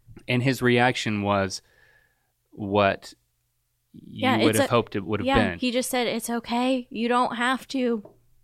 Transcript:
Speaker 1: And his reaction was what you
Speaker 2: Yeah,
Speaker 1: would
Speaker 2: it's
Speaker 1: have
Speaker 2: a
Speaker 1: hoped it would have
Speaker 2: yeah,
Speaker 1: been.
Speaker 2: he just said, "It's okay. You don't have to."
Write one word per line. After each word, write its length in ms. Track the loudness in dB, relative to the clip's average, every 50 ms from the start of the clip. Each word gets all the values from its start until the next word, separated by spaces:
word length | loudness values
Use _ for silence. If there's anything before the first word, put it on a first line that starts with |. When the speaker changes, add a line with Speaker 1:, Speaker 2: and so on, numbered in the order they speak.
| _ -20 -20 -20 -6 -2
Speaker 1:
And 140 | -2 0 0
his 200 | 0 0 2 2
reaction 600 | 4 4 6 4 2 2 0 -4 -4 -2 -2 0
was 380 | 2 2 2 0 -2 -4 -10 -16 _ _ _ _ _ _ _ _ _ _ _ _ _ _ _ _ _ _
what 600 | -10 -6 0 2 4 4 4 2 0 -6 -18 -20 _ _ _ _ _ _ _ _ _ _ _ _ _ _ _ _
you 100 | -20 -20 -18 -10 -2 0 2
Speaker 2:
Yeah, 80 | 2 4
Speaker 1:
would 120 | 4 4
Speaker 2:
it's 80 | 4 2
Speaker 1:
have 80 | 2 2
Speaker 2:
a 20 |
Speaker 1:
hoped 240 | 2 2 0 0 -4
it 80 | -6 -4
would 160 | -2 -4 -2
have 60 | 0
Speaker 2:
yeah, 240 | 2 2 2 2 2
Speaker 1:
been. 80 | -2 -2
Speaker 2:
he 120 | -4 -2 -2
just 180 | -2 -4 -2
said, 160 | -2 -2 -2
"It's 240 | -2 -4 -4 -6 -6
okay. 560 | -6 -6 -6 -4 -4 -2 0 0 0 -2 -4 -8
You 180 | -6 -4 -2 0
don't 280 | 2 2 0 0 -2
have 300 | -2 -2 -2 -2 -2 -6 _
to." 400 | -4 -2 0 0 0 -2 -6 -12 _ _ _ _ _ _